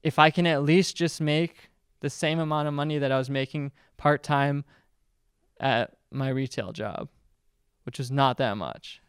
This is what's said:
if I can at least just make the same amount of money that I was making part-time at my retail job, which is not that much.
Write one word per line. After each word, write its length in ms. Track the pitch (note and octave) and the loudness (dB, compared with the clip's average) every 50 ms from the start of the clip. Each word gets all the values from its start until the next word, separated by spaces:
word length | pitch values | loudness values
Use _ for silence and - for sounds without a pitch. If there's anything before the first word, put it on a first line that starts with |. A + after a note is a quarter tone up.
if 160 | - D#3 - - | -2 0 6 6
I 120 | D3+ D#3 | 6 6
can 160 | - - F3 | 6 4 2
at 160 | E3+ D#3 C#3 | 2 2 2
least 340 | C#3+ C#3+ D#3+ F#3 F#3 - - | 4 4 4 4 4 2 -2
just 240 | - F3 D#3+ - - | -2 -2 -2 -2 -2
make 500 | D#3+ D3+ D3 D#3 E3+ E3 - - - _ _ _ _ _ _ _ | 0 2 2 2 0 -2 -4 -14 -20 _ _ _ _ _ _ _
the 100 | - C#3+ | -8 -8
same 280 | - - - D3+ D#3 E3 | -4 -2 -2 0 0 0
amount 300 | D#3+ D#3 D#3 D3+ D3 D3+ | -2 -2 -2 -2 -2 -2
of 60 | D3 | -2
money 240 | C#3+ C#3+ D#3 D3+ D3 | -2 -2 -2 -2 -2
that 120 | C#3+ C3+ | 0 0
I 60 | C3+ | 0
was 140 | C3 C3 B2+ | 0 0 -2
making 420 | C#3 C3+ C3+ - - D3+ C#3+ C#3 _ _ _ _ _ | -2 -4 -4 -4 -4 -6 -6 -6 _ _ _ _ _
part-time 680 | - - D3 D3 C#3+ - - D3 C#3 C#3 C#3+ C#3+ C#3+ C#3+ _ _ _ _ _ _ _ _ _ _ _ _ _ _ _ _ _ _ _ | 0 2 2 2 2 0 0 2 2 2 2 0 -2 -4 _ _ _ _ _ _ _ _ _ _ _ _ _ _ _ _ _ _ _
at 360 | - C3+ B2 A#2 A#2 - - _ _ _ | 0 0 2 2 0 -2 -6 _ _ _
my 180 | - C#3 C3+ C3+ | -8 -4 -4 -2
retail 440 | C3 C3 C3+ B2+ - - G2+ F#2 | -2 -2 -4 -4 -6 -8 -8 -8
job, 360 | - - A2 G#2 - - - - _ _ _ _ _ _ _ _ _ _ _ _ _ _ _ | -8 -8 -8 -8 -6 -8 -10 -12 _ _ _ _ _ _ _ _ _ _ _ _ _ _ _
which 140 | B2+ - - | -14 -10 -8
is 120 | C3+ B2 | -8 -4
not 260 | C3 C#3 C#3 C3 B2+ | 2 2 2 2 2
that 220 | - C3+ A2+ G2+ G#2+ | 2 -2 -2 -2 -4
much. 420 | E2+ B1 - - - - - - _ | -6 -8 -8 -10 -16 -20 -20 -20 _